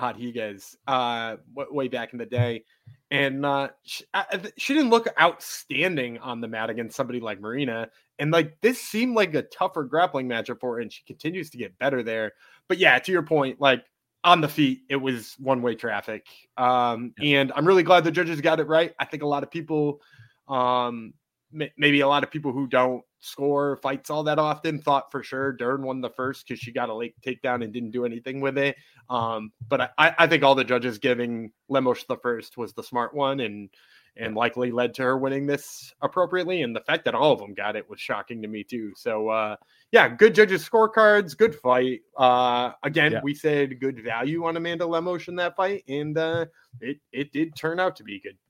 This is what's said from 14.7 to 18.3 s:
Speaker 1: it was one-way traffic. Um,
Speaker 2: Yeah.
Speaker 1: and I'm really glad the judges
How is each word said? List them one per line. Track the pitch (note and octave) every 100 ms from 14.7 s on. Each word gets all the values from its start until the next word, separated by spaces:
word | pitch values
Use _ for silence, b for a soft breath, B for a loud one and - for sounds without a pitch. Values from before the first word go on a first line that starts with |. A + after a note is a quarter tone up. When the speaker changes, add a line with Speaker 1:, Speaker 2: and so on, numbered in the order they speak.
| C3 -
Speaker 1:
it | C#3
was | C3 A#2+ G#2 -
one-way | C3 B2+ A#2+ A2+
traffic. | A#2 G#2 - G#2+ - - _ -
Um, | B2+ B2+ A#2+ A2+ B2 -
Speaker 2:
Yeah. | D3 C#3
Speaker 1:
and | C3+ C#3+
I'm | E3
really | F#3+
glad | E3 F3+
the | E3
judges | D#3+ E3+